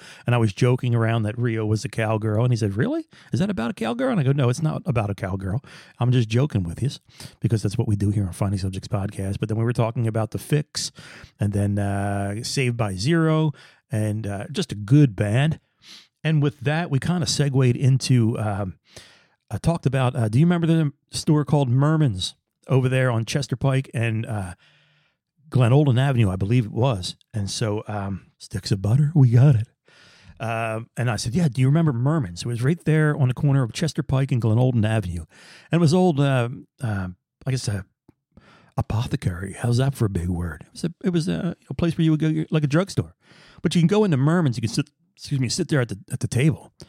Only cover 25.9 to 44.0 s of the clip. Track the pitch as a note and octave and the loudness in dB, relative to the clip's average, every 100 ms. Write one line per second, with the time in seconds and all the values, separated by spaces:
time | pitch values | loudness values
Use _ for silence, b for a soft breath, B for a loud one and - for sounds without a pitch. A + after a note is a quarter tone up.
25.9 | A#2+ C#3 B2 G#2 F#2 G2 B2 G#2 A#2 C3+ | 2 2 2 2 2 2 2 0 0 0
26.9 | G#2 F2 - _ A2 G2 - A2+ G#2 - | 0 -6 -12 _ -6 -6 -4 -4 -4 -6
27.9 | G#2 G2 F#2+ - _ - G2+ - G#2 G2 | -8 -6 -8 -12 _ -12 -10 -4 -2 0
28.9 | C3 D3+ E3 B2+ A#2+ C#3+ A#2 A2 _ B | 2 2 4 6 8 6 4 0 _ B
29.9 | B B B B - A2+ A2+ A2+ A2 A#2 | B B B B -10 -6 -4 -4 -6 -8
30.9 | - B2 G#2 A#2 D3 E3 B2 C3 D#3 E3 | -2 -2 0 -2 0 0 2 2 4 2
31.9 | A#2+ C3 E3 F#2+ F2 A#2+ A#2+ B2+ E3+ - | 2 0 0 -2 -6 -8 -2 0 0 0
32.9 | D#3 D#3 D3 B2+ - D3 C#3 A#2 - D#3+ | 2 2 2 0 2 2 2 0 -2 -4
33.9 | - C#3+ C3 C3+ B2+ A2+ A2 B2+ B2 G#2+ | -4 -2 -2 0 0 2 4 4 2 2
34.9 | A2 F2+ E2+ E2+ B B B B E3 E3 | 0 -2 -8 -10 B B B B 2 4
35.9 | F3+ F#3 C#3 C#3+ C3 A#2+ C3 - _ A#2 | 6 4 2 2 2 0 -6 -16 _ -4
36.9 | G2+ F#2 F2+ _ _ - C3 - G2+ - | -4 -6 -10 _ _ -6 -4 -4 -6 -10
37.9 | _ _ _ _ - B B B - - | _ _ _ _ -20 B B B -8 -4
38.9 | A2 B2+ C#3 - F2 G2 - A#2+ A#2+ C3+ | -4 -2 -4 -4 -6 -10 -6 0 2 0
39.9 | C#3 A2 G2 F2 F2 F2 D2+ - - D#3+ | 0 -2 -2 -4 -4 -6 -8 -16 -10 -8
40.9 | - G3+ F3 E3+ E3+ E3+ - _ C#3+ E3+ | -4 -2 -2 -2 -4 -4 -8 _ -4 -2
41.9 | D#3+ D#3+ D3+ D#3 D#3 E3 D#3+ D3 D3+ G3 | 2 2 2 0 -2 -2 -2 0 0 0
42.9 | - D#2+ _ B B B B F3 F3 E3+ | -4 -8 _ B B B B 0 2 4
43.9 | G3+ | 4